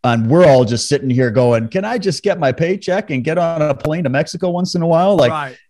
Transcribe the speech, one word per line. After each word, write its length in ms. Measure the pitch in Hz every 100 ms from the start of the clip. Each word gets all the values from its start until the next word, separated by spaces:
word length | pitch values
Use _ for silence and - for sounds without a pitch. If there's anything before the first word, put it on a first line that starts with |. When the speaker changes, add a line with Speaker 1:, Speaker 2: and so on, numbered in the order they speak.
Speaker 1:
And 280 | 123 117 110
we're 160 | 160 175
all 180 | 131 113
just 240 | 117 -
sitting 220 | 143 131
here 180 | 123 123
going, 380 | 107 123 117 113
"Can 180 | 190 208
I 140 | 247
just 240 | 190 160
get 160 | 202 175
my 120 | 139
paycheck 600 | 127 165 196 - 185 196
and 120 | 135
get 140 | 123 170
on 240 | 165 165
a 140 | 151 135
plane 280 | 151 160 147
to 40 |
Mexico 400 | 139 165 175 180
once 240 | 175 185
in 80 | 175
a 60 | 170
while?" 280 | 165 190 190
Like, 160 | 123
Speaker 2:
Right. 240 | 156 139 127